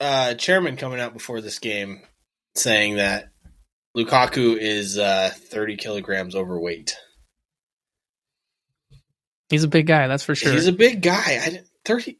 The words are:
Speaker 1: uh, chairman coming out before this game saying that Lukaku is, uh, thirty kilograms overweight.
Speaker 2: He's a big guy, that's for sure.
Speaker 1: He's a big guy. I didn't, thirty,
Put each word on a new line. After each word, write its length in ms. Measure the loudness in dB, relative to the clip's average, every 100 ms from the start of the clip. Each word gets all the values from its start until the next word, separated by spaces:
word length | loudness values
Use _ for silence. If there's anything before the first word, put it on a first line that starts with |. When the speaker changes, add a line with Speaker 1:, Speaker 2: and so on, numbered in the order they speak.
Speaker 1:
uh, 340 | -2 0 0
chairman 420 | 0 2 2 2 -4
coming 240 | -6 -6
out 120 | -8
before 280 | -10 -10 -8
this 180 | -8 -8
game 440 | -6 -4 -6 -12 -20 _ _ _ _
saying 420 | -2 2 4 4 0
that 340 | 0 -2 -8 _ -20 _ _ _ _ -6
Lukaku 600 | 2 4 4 2 2 2
is, 400 | 0 -2 -4 -2
uh, 320 | 0 2 0
thirty 420 | -4 -10 -6 -6 -6
kilograms 580 | -8 -8 -6 -6 -4
overweight. 640 | -6 -6 -4 -6 -6 -10 -12 -16 _ _ _ _ _ _ _ _ _ _ _ _ _ _ _ _ _ _ -20 _ _ _ _ -2
Speaker 2:
He's 140 | 0
a 40 | 4
big 180 | 4 4
guy, 220 | 4 4
that's 160 | 0
for 100 | -2
sure. 180 | -2 2
Speaker 1:
He's 140 | 2 2
a 60 |
big 300 | 4 4 4
guy. 360 | 2 2 0 -2
I 80 | -2
didn't, 160 | -6 -12 _
thirty, 340 | -2 -2 -4 -12